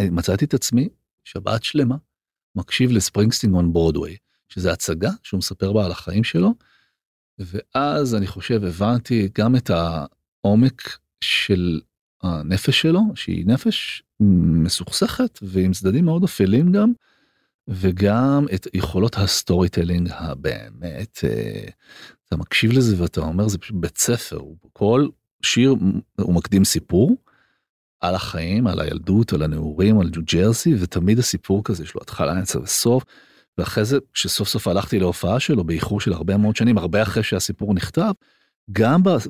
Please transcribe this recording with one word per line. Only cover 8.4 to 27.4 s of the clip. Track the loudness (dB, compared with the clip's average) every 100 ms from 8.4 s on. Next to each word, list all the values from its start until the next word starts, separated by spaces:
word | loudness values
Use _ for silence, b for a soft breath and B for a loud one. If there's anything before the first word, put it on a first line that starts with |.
| -2 -2
הבנתי | -2 -2 0 0 0 0 0 0
גם | 2 2
את | 2 0 -2 -4 -10 _ _ _
העומק | 2 4 4 0 -14 -18 _ -10
של | -4 -2 0 0 0 -2 -6 _ _ _
הנפש | -6 -4 -2 -2 0 0
שלו, | 2 2 2
שהיא | -2 -6 -2 2
נפש | 2 2 -4 -6 -14 _ 0
מסוכסכת, | 4 4 4 2 2 -2 -6 -2 -2 0 -4 -4
ועם | -6 0 0
צדדים | 0 0 2
מאוד | 2 2
אפלים | 0 0 2 4 4
גם, | 4 2 0 _ _ _ _ _ _ -10
וגם | -2 -2 2 2 4 2 2 0
את | -2 -4
יכולות | -6 -2 0 0 0
הסטורי | -2 -2 0 2 2
טלינג | 0 0 0 -2
הבאמת, | -6 -10 -6 -6 -8 -12 -14 -12 -12 -14 -6
אה, | -4 -4 -6 -10 -14 -18 B B B B -8
אתה | -8
מקשיב | -4 0 2
לזה | 4 4 2
ואתה | 0 -2
אומר, | -4 0 0
"זה | -2
פשוט | -6 -6
בית | -6 -4
ספר", | -2 -2 -4 -12
הוא, | -12 -20 _
כל | -2 2 2 0 -4 _ _
שיר | -2 2 4 4 2 -2 -6 -6
הוא | 0
מקדים | 0 2 4
סיפור, | 4 0 0 2 4 2 _ _